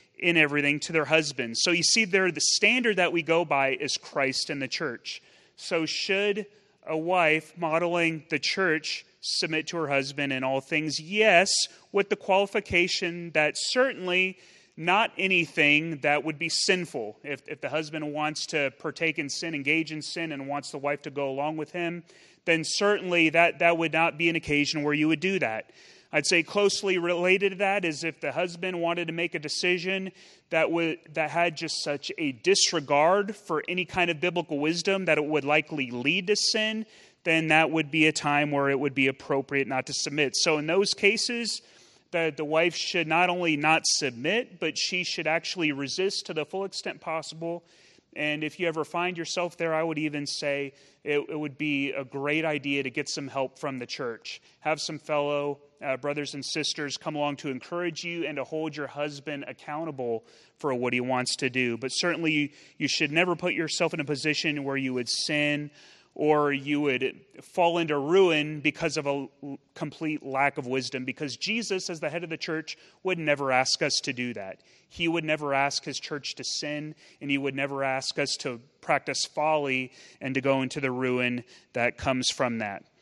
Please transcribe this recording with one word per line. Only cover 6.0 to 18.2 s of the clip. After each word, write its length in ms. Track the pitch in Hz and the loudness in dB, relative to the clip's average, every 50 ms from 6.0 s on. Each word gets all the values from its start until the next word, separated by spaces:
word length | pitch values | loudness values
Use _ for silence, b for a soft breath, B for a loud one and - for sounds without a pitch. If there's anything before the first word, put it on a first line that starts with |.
| - - 190 196 208 208 202 214 202 - b b b b b b b | -2 0 0 2 2 0 0 -2 -4 -10 b b b b b b b
a 120 | - 160 156 | -4 -4 -2
wife 560 | 160 175 185 180 165 151 156 160 156 - - | 0 2 4 4 6 6 4 4 0 -4 -8
modeling 680 | 170 170 156 156 165 175 170 175 170 170 165 160 151 135 - | -4 -2 2 2 2 2 2 2 2 2 2 0 -2 -4 -4
the 100 | 160 139 | -4 -2
church 680 | - - - 196 190 170 156 160 156 - - - - _ _ _ | 0 0 0 2 2 2 2 2 0 -4 -8 -8 -10 _ _ _
submit 460 | - - - - 180 160 160 156 151 - | -6 -4 -2 -2 -2 -2 -2 -4 -4 -4
to 80 | 175 170 | -4 -4
her 100 | 156 139 | -2 0
husband 440 | 143 139 135 139 139 147 139 139 | 0 0 0 -2 -4 -4 -4 -2
in 120 | 135 127 131 | -2 -2 0
all 160 | 131 135 135 | 0 0 -2
things? 400 | - - 165 151 156 156 139 - | -2 -2 -2 -2 0 -2 -4 -6
Yes, 500 | 156 165 202 214 220 214 175 170 196 - - - - - B B B B | -6 -2 2 4 6 8 8 8 6 6 2 0 0 -2 B B B B
with 180 | B 202 196 - | B 0 2 2
the 60 | 208 | 0
qualification 1120 | - - - 185 196 202 196 - 208 196 - 190 170 175 180 - - 180 170 170 175 170 170 | -2 2 2 4 4 4 2 0 -4 -2 2 2 2 2 2 0 -2 -2 -4 -4 -6 -6 -2
that 220 | 156 156 151 151 - | 0 2 2 2 0
certainly 840 | - - - - 254 262 269 220 - 185 180 180 185 185 190 180 b b b b b b b b | -2 -4 0 2 2 2 2 0 -4 -2 0 2 2 2 0 -2 b b b b b b b b
not 360 | 160 160 170 185 214 226 - - | -4 0 2 4 4 2 0 -2
anything 840 | - 190 190 185 175 160 - - 170 147 147 147 151 160 165 160 135 | -2 0 2 2 2 0 0 2 4 6 6 6 4 2 0 -4 -2
that 260 | 139 147 147 151 - | 2 2 2 2 0
would 140 | 156 151 139 | -2 -6 -6
be 100 | 170 156 | -4 -4
sinful. 680 | - - - - 190 185 175 - - 127 110 107 - _ | -2 0 2 2 2 2 0 -4 -6 -6 -6 -8 -10 _
If, 180 | - 143 139 135 - | -10 -10 -10 -10 -10
if 140 | - 151 139 | -12 -12 -8
the 100 | 143 131 | -6 -4
husband 420 | 143 160 160 147 160 156 151 147 | -4 -4 -4 -4 -6 -8 -6 -6
wants 340 | 147 151 | -4 -4